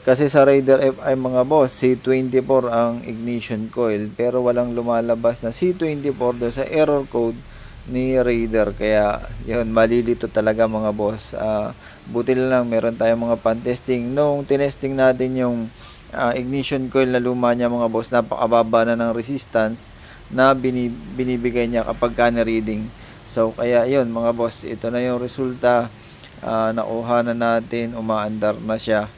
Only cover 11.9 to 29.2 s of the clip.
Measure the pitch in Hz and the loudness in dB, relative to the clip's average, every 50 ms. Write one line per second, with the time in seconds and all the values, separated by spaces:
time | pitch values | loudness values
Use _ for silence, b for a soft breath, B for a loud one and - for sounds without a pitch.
11.9 | B B B - 104 117 117 - 127 127 131 131 127 127 123 120 117 113 113 117 | B B B -6 -4 -4 0 2 2 2 2 2 2 2 0 2 0 0 0 0
12.9 | 117 110 113 113 117 117 117 117 117 - - 113 113 117 - 120 123 123 - - | -2 0 2 2 2 2 2 -2 -2 0 0 0 0 0 -2 -4 -6 -4 -2 -4
13.9 | 127 120 120 120 131 143 151 147 143 143 139 139 139 139 143 139 139 - - 135 | -2 -2 -2 -4 0 0 2 2 0 -2 0 0 0 0 0 -2 -2 -4 -6 -4
14.9 | 135 135 131 131 127 123 127 127 131 131 127 123 120 117 113 110 - B B B | 0 2 4 4 4 2 0 -2 0 0 0 0 -2 -2 -6 -8 -12 B B B
15.9 | B B B B - 127 131 120 123 131 123 127 135 143 131 - 147 135 131 127 | B B B B -6 -2 -2 0 0 -2 -4 -4 -4 -4 -4 -2 -4 -4 -4 -2
16.9 | - 135 135 127 127 123 120 123 123 123 123 120 120 120 123 120 120 120 120 113 | 0 2 2 2 2 0 0 0 0 2 2 2 2 2 0 0 0 0 0 0
17.9 | 110 113 117 - 127 120 113 107 - - 120 113 117 117 117 110 113 113 113 117 | 0 -2 -4 0 0 0 0 0 -2 -2 0 2 4 2 2 4 4 2 4 2
18.9 | 117 117 117 117 113 117 113 117 143 131 - - - 117 110 110 113 117 - - | 0 0 0 -2 -2 -4 -4 -6 -6 -8 -8 -2 0 0 0 0 -2 -8 -14 -18
19.9 | B B B B B B B - - 127 131 135 135 131 123 131 123 123 123 120 | B B B B B B B -8 0 4 4 4 4 4 0 -2 -2 0 -2 -4
20.9 | 117 123 113 - - 123 127 127 127 120 117 123 117 123 120 117 120 117 110 - | -6 -8 -14 -12 -6 -4 -2 -2 -2 0 -2 -2 0 0 -2 0 0 -2 -2 -2
21.9 | 117 - - 120 117 123 120 120 117 117 113 113 113 113 110 107 107 107 110 117 | -2 -2 -2 -2 2 2 2 2 4 2 0 2 0 0 0 -2 -4 -6 -6 -8
22.9 | - B B B B B B - - 120 113 113 113 - 117 120 123 120 117 127 | -12 B B B B B B -8 0 0 0 0 0 -2 0 2 4 4 4 4
23.9 | 135 143 127 117 113 117 117 117 117 117 117 113 113 - - - 117 101 - 117 | 2 2 2 0 -2 -2 0 0 0 0 -2 -2 -2 -6 -8 -10 -10 -6 -6 -4
24.9 | 120 120 123 127 123 123 123 123 - - 135 127 127 127 123 123 123 120 117 117 | -4 -2 -2 -2 -2 -4 -4 -6 -6 -4 -4 -4 -4 0 2 4 4 4 2 -2
25.9 | 104 B B B B B B B B - - 113 113 113 110 110 113 117 110 104 | -8 B B B B B B B B -12 -6 -4 -2 0 0 0 -2 -2 -4 -4
26.9 | 113 117 117 117 120 120 117 120 117 117 117 117 117 117 113 - - 120 117 117 | -4 -6 -2 0 0 0 2 0 -2 0 0 0 0 0 -2 -4 -6 -6 -4 -6
27.9 | 120 117 110 110 110 107 104 107 110 107 107 107 104 - - 110 110 110 - - | -6 -8 -4 -2 -2 -2 -2 -4 -4 -2 0 0 -2 -2 -4 -6 -6 -4 -2 0
28.9 | 110 107 104 107 - - | 0 0 0 -4 -10 -20